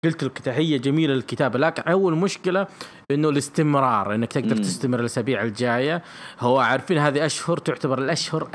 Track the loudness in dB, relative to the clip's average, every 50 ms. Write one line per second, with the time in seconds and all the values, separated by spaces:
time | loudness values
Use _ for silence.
0 | 0 -2 -2 0 -4 -6 -6 -4 -6 -4 -2 0 0 0 0 0 0 0 2 2
1 | 2 2 0 0 -2 -4 -2 0 0 0 2 2 0 0 0 -2 -2 0 2 2
2 | 2 2 2 2 0 0 -2 -2 -4 0 0 0 -2 -2 -8 -18 -18 -18 -18 -20
3 | -4 _ 0 2 2 2 2 2 -2 -2 0 0 2 4 4 4 4 4 2 0
4 | 0 0 -2 -2 -2 -2 -2 -2 0 0 0 0 0 -2 -2 -2 -2 -2 0 0
5 | -2 -2 -2 -2 -2 -2 -2 0 -2 -4 -2 -2 0 0 0 0 0 0 -2 -4
6 | -6 -10 -18 -18 -18 -18 -12 -2 2 2 4 4 4 2 2 0 0 0 2 4
7 | 4 4 4 2 0 0 -2 -4 -2 -2 -2 -2 -2 -4 -4 -2 0 -2 0 0
8 | 0 -2 -2 -2 -4 -4 -4 -4 -4 -4 -2